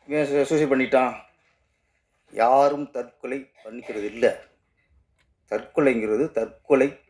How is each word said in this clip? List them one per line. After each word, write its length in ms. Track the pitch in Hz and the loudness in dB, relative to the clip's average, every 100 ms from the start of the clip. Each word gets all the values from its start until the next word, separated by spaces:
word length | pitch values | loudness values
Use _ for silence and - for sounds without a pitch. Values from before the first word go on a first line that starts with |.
| - | -8
இவன் 180 | 147 143 | -4 0
சூ-, 180 | 143 | 0
சூசைட் 280 | 135 156 147 | 2 2 2
பண்ணிக்கிட்டான்." 440 | 131 123 131 127 113 - _ _ _ _ _ _ _ _ _ _ | 2 2 2 0 -4 -18 _ _ _ _ _ _ _ _ _ _
யாரும் 600 | 104 117 135 143 147 143 | 0 4 6 4 2 -8
தற்கொலை 600 | 131 120 _ 123 135 131 _ | -10 -12 _ -10 -10 -12 _
பண்ணிக்கிறது 400 | 110 117 - 110 | -18 -18 -12 -8
இல்ல. 440 | 104 113 120 - - _ _ _ _ _ _ _ _ _ - | -8 0 0 0 -12 _ _ _ _ _ _ _ _ _ -8
தற்கொலைங்கிறது 840 | 107 - - 143 117 107 107 156 | -8 -6 0 0 0 -2 -2 -2
தற்கொலை 680 | - 113 - - 135 139 - _ | -4 -8 -8 0 2 2 -2 _